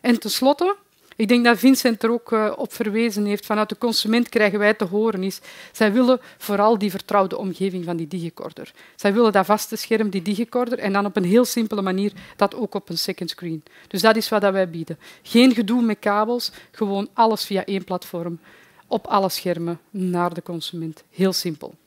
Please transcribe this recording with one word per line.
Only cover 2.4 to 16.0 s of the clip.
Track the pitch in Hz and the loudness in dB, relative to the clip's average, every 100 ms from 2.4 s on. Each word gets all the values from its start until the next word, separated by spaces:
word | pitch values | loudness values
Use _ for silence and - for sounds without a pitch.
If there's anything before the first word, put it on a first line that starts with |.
| 214 - | 0 -2
op | 247 | -8
verwezen | - 214 208 233 202 | -4 -4 0 0 0
heeft, | 208 202 - | -2 -4 -2
vanuit | 214 214 | -2 -2
de | 208 | -2
consument | 240 220 208 226 240 | -2 -2 0 0 0
krijgen | - 208 202 | 2 2 2
wij | 208 | 2
te | 208 | 2
horen | 190 202 226 202 | -2 0 0 -2
is, | 190 - - - - | -4 -6 -16 -20 -20
zij | - 214 | 0 2
willen | 208 254 254 - - | 4 4 2 -2 -18
vooral | - 202 208 226 | -6 2 4 4
die | 208 | 0
vertrouwde | 175 - 202 190 - | -4 0 2 2 -2
omgeving | 190 175 196 185 | -6 -4 -4 -4
van | 170 170 | -6 -6
die | 160 | -6
digicorder. | 180 165 - - - 151 _ - _ | -8 -8 -10 -16 -14 -18 _ -20 _
Zij | 202 | 0
willen | 202 233 | 4 4
dat | 202 185 | 4 2
vaste | 208 - 220 | 0 0 -10
scherm, | - 220 214 | -2 0 0
die | 190 | -2
digicorder, | 175 208 233 247 247 240 | -4 -4 -2 -2 -2 -4
en | 202 | -2
dan | 196 202 | 0 0
op | 196 | -2
een | |
heel | 180 214 | 2 4
simpele | 247 - 220 208 | 4 0 -2 -2
manier | 190 185 202 - - - | -2 -2 -2 -6 -20 -2
dat | 202 | -2
ook | - 220 | -2 -8
op | 202 - | -8 -8
een | 170 | -8
second | - 180 170 | -6 -8 -10
screen. | - 175 160 _ - - | -10 -10 -10 _ -20 -12
Dus | 196 | 2
dat | 220 220 | 4 4
is | 214 | 2
wat | 220 | 0
dat | 202 | 2
wij | 190 185 | 2 -2
bieden. | 165 160 165 - - | -4 -10 -12 -14 -20
Geen | - 233 254 | 0 6 6
gedoe | 233 202 247 | 4 0 0
met | 233 | 0
kabels, | 208 | 0